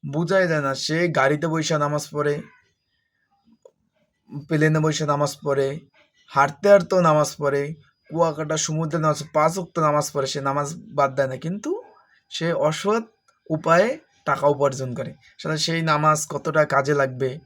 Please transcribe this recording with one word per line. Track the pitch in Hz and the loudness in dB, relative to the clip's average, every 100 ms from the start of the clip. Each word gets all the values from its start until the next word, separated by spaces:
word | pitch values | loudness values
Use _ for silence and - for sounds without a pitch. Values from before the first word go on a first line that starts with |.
| 147 | -6
বোঝাই | 143 170 190 180 | -4 0 2 2
যায় | 156 | 0
না। | 139 135 | -2 -4
সে | - 160 175 | -2 -2 0
গাড়িতে | 147 135 147 160 | 2 2 2 -2
বইসা | 160 156 156 | -2 -2 0
নামাজ | 147 147 - | 0 -2 -4
পড়ে, | 147 147 147 - _ _ _ _ _ _ _ _ 807 _ _ _ _ _ _ _ _ _ 143 - | -4 -2 -2 -8 _ _ _ _ _ _ _ _ _ _ _ _ _ _ _ _ _ _ -16 -4
প্লেনে | 160 156 156 | 2 2 2
বইসা | 156 151 151 | 0 0 -2
নামাজ | 143 143 - | 0 0 -2
পড়ে, | 147 139 139 151 - _ _ _ _ | -2 0 0 -4 -14 _ _ _ _
হাঁটতে | 139 143 151 202 | 2 2 2 6
হাঁটতেও | 202 170 185 | 6 6 2
নামাজ | 170 151 147 - | 4 4 2 -2
পড়ে, | 143 143 143 156 _ _ _ | -2 -2 -4 -10 _ _ _
কুয়াকাটা | 156 165 147 156 156 | 0 0 0 -6 -4
সমুদ্রে | - 156 160 165 | -4 -4 -2 -2
নামাজ, | 156 147 147 | -2 -2 -2
পাঁচ | 170 156 175 | 0 0 0
ওয়াক্ত | 175 - | -6 0
নামাজ | 156 147 147 | 2 2 -2
পড়ে, | 143 135 | -4 -4
সে | 147 | -4
নামাজ | 135 139 143 - - | -2 -2 -4 -8 -10
বাদ | 143 135 131 | 0 0 2
দেয় | 135 | -2
না, | 127 | -2
কিন্তু | 160 196 285 403 494 _ _ _ _ | -8 -8 -6 -8 -10 _ _ _ _
সে | - 165 | -6 -4
অসৎ | 170 147 156 196 226 226 _ _ _ _ | 0 0 0 -2 -2 -4 _ _ _ _
উপায়ে | 156 160 165 214 311 _ _ - | -4 2 4 4 0 _ _ -4
টাকা | 139 143 | 0 2
উপার্জন | 139 143 127 131 | 2 0 0 -8
করে। | 117 127 - _ _ | -6 -10 -12 _ _
সাথে | - 156 | -6 -4
সেই | 160 165 | -2 -2
নামাজ | 165 147 156 151 - | 0 2 2 2 -2
কতটা | 147 165 156 151 | -6 -2 0 2
কাজে | 135 135 | 2 2
লাগবে | 143 135 127 131 147 | 0 0 -2 -6 -6